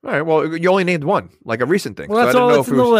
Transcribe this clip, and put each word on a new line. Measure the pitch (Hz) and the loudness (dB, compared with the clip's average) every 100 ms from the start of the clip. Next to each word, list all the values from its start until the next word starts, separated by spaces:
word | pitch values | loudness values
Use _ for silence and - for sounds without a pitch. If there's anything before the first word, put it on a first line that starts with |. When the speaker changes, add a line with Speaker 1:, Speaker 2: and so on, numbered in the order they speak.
| - | -4
Speaker 1:
All | |
right. | 143 | -4
Well, | 160 156 156 165 | 0 0 0 -2
you | 175 | 0
only | 190 | 0
named | 180 175 | 0 -2
one, | 143 196 90 _ | -2 -2 -4 _
like, | - 113 | -8 -4
a | 127 | 0
recent | 196 127 98 | -2 -2 -12
thing. | 73 | -4
Speaker 2:
Well, | 214 | 0
Speaker 1:
So | |
I | 247 | 2
Speaker 2:
that's | 247 | 2
Speaker 1:
didn't | |
Speaker 2:
all | 247 | 4
Speaker 1:
know | 240 | 2
Speaker 2:
that's | 247 | 2
Speaker 1:
if | |
it | 240 | 2
Speaker 2:
in | |
the | |
Speaker 1:
was | 247 | 4